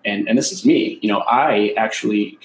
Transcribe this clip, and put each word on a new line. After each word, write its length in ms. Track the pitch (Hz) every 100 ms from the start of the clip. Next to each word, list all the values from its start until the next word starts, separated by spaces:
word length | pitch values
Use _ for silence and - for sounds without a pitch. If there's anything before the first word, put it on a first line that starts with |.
and, 240 | 104 104 -
and 80 | 120
this 140 | -
is 160 | - 127
me, 320 | 170 - -
you 60 | 107
know, 120 | 101
I 520 | - 120 151 104 104 110
actually 600 | 110 - 110 104 101 -